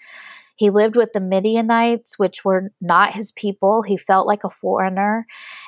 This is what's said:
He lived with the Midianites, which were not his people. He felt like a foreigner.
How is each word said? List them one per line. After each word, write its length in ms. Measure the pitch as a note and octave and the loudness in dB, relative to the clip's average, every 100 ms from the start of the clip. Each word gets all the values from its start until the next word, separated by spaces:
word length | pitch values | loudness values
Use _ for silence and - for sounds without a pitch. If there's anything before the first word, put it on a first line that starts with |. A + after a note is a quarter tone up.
| - - - - _ - | -20 -20 -20 -20 _ -2
He 140 | G#3 | 0
lived 260 | G3+ A3 A#3 | 4 2 2
with 160 | A3+ | 0
the 80 | G#3+ | -2
Midianites, 960 | F#3 F#3+ G#3+ A3+ A3+ A#3 A#3 A#3 - - | -2 0 0 0 2 2 2 0 -4 -2
which 280 | F#3 - G3 | -2 -2 -2
were 260 | F#3 F#3+ - | -2 -2 -6
not 340 | F3 F3 G#3 | 0 2 2
his 200 | G3+ G#3 | 0 -12
people. 480 | - G#3 G3 G3 A3 | -8 -8 -2 0 2
He 160 | G3+ F#3+ | 0 -2
felt 280 | - F#3+ - | 0 2 2
like 200 | G#3 F#3 | -2 -6
a 40 | |
foreigner. 800 | - F#3+ F#3+ F#3+ F#3 G#3 A3 A3+ - - - | -8 -4 -2 -2 -2 -2 -2 -6 -16 -20 -20